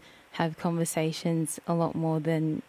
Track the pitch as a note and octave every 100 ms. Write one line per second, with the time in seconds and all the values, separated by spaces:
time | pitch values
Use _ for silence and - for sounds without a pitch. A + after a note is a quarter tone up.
0 | - - - - E3+ D#3+ F3 E3+ D#3+ -
1 | D#3+ D#3+ F3 E3 D#3 - - E3+ E3 -
2 | D#3+ D#3+ D3+ D#3+ D#3 D#3